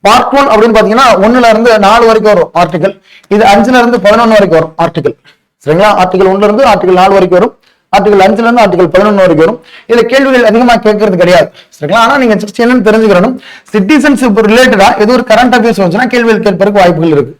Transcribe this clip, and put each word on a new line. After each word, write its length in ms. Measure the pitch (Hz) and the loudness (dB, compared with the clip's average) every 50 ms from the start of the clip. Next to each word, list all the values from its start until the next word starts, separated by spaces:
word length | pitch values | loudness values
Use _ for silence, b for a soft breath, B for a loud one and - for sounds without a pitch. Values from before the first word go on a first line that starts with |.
| - 196 | 0 0
பார்ட் 260 | 220 247 240 - 262 277 | 0 0 0 0 -2 -2
ஒன் 100 | 277 277 220 | 0 0 0
அப்படின்னு 240 | 214 220 233 220 220 | 0 2 2 2 0
பாத்தீங்கன்னா, 300 | 208 190 220 240 269 254 214 180 190 | 0 0 0 0 2 2 2 2 0
ஒண்ணுல 260 | 220 240 254 240 226 220 | 0 0 2 2 2 0
இருந்து 180 | 214 233 240 226 214 202 | 2 2 0 0 2 2
நாலு 180 | 196 214 240 247 226 | 2 2 2 2 2
வரைக்கும் 220 | 220 220 214 214 208 | 0 0 0 0 0
வரும் 180 | 180 160 - _ 165 175 | 0 -2 -2 _ -2 -2
ஆர்டிகல். 320 | 165 160 170 151 196 208 - b b b b b b 202 | -2 -2 -4 -4 -4 -6 -6 b b b b b b -2
இது 80 | 208 220 - 202 | 0 2 2 2
அஞ்சுல 260 | 202 226 247 254 254 240 | 2 0 0 0 0 0
இருந்து 180 | 233 240 233 180 202 | 0 -2 0 0 0
பதினொன்னு 280 | 214 226 233 226 220 208 | 2 2 0 2 2 0
வரைக்கும் 220 | 196 180 160 160 | 0 2 0 -2
வரும் 160 | 160 160 - - 165 | -2 -4 -6 -6 -6
ஆர்டிகல். 300 | 165 - 165 131 147 156 _ b b b b b b _ _ _ | -4 -4 -4 -6 -6 -8 _ b b b b b b _ _ _
சரிங்களா? 280 | 147 156 170 202 214 202 180 185 | -4 -2 0 0 0 2 0 -2
ஆர்டிகல் 280 | 180 - 185 190 190 190 | -2 0 0 0 0 0
ஒண்ணுல 180 | 202 208 202 | 0 0 -2
இருந்து 160 | 202 226 277 247 208 | 0 0 2 0 0
ஆர்டிகல் 280 | 185 180 180 185 180 185 | 0 0 0 0 2 2
நாலு 120 | 196 196 196 | 2 2 0
வரைக்கும் 220 | 185 175 180 180 | 0 2 0 0
வரும், 140 | 202 269 - _ _ _ _ _ _ _ - | 0 -2 -4 _ _ _ _ _ _ _ -2
ஆர்டிகல் 260 | 202 190 214 208 196 185 | 0 0 2 2 2 2
அஞ்சுல 220 | 196 220 202 233 | 2 0 0 -2
இருந்து 160 | 233 233 247 220 | -2 0 0 0
ஆர்டிகல் 260 | 190 175 170 180 160 143 | 0 2 0 -2 0 0
பதினொன்னு 280 | 185 202 214 208 196 185 | 0 0 0 0 0 0
வரைக்கும் 220 | 175 165 151 160 | 0 2 2 0
வரும். 140 | 190 226 240 B B B B B B | -2 -2 -6 B B B B B B
இதுல 120 | 226 240 226 233 | -2 0 0 0
கேள்விகள் 360 | 247 269 277 277 262 247 240 220 | 0 0 0 0 0 0 0 2
அதிகமா 260 | 208 233 254 240 240 214 214 | 0 2 2 2 0 0 0
கேட்கறது 300 | 214 208 196 208 208 185 175 | -2 0 0 -2 -2 0 0
கிடையாது. 280 | 175 175 180 185 - - B B B B B | 0 2 2 2 0 -2 B B B B B
சரிங்களா? 240 | - 151 147 185 226 226 | -12 -8 -4 -2 0 0
ஆனா 80 | 233 277 285 262 | 0 0 0 0
நீங்க 120 | 233 214 185 - | 0 -2 -2 -4
just 160 | 208 - - 233 | -10 -6 -4 -2
என்னன்னு 200 | 233 254 254 190 220 | 0 0 0 0 0
தெரிஞ்சுக்கணும், 460 | 208 226 220 214 196 180 185 247 262 B B B B B B - - | 0 2 2 2 0 0 0 -2 -4 B B B B B B -6 -4
சிட்டிசன்ஷிப் 680 | 214 190 196 311 285 240 302 277 208 262 247 202 220 220 208 | -4 -2 0 0 0 2 0 -2 0 -2 -2 0 0 0 0
ரிலேட்டடா 400 | 220 247 254 247 254 196 196 214 - - 214 | 2 2 2 0 2 2 2 0 0 0 -2
ஏதோ 100 | 208 254 | 0 0
ஒரு 80 | 247 254 - | -2 0 0
கரண்ட் 240 | 220 226 247 254 254 240 | 0 0 2 0 0 0
அஃபேர்ஸ் 220 | 208 233 220 - | 0 -2 -2 -2
வந்துச்சுன்னா 280 | 196 175 160 214 254 240 247 | -2 -2 -2 -2 -4 -2 -2
கேள்விகள் 300 | 247 233 226 220 208 - | -2 0 0 -2 0 -2
கேட்பதற்கு 340 | 214 190 165 196 202 202 202 185 | -4 -2 0 -2 0 0 2 0
வாய்ப்புகள் 320 | 175 165 156 160 170 156 | 0 0 0 -2 -2 0
இருக்கு. 160 | 143 131 127 - | -2 -2 -6 -10